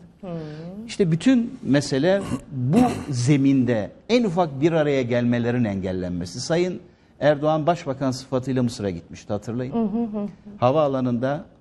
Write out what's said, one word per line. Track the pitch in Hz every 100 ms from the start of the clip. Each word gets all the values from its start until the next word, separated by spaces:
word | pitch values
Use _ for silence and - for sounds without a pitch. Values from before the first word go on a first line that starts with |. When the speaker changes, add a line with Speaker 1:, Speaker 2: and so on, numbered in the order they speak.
| - -
Speaker 1:
Hı. | 190 165 151 151 170 196 226
Speaker 2:
İşte | - 180
bütün | 165 254 254 233 -
mesele | 110 139 139 135 170 202 202 254 -
bu | 135 123 202 247 - -
zeminde | 123 120 147 139 135 120 113 101 - -
en | 240
ufak | 220 170 170 135
bir | 160
araya | 165 147 135
gelmelerin | 120 120 120 120 117 123
engellenmesi. | 110 98 92 92 90 87 87 127
Sayın | - 170 180 - - _ _ -
Erdoğan | 143 147 151 160 151
Başbakan | 170 143 127 135
sıfatıyla | 127 - 127 127 131
Mısır'a | 123 - 101
gitmişti, | 85 - 87 -
hatırlayın. | 104 - 117 127
Speaker 1:
Hı | 233
hı | 214 220
hı. | 233 208 202 - - -
Speaker 2:
Havaalanında | 123 147 147 135 127 120 131 151 220 _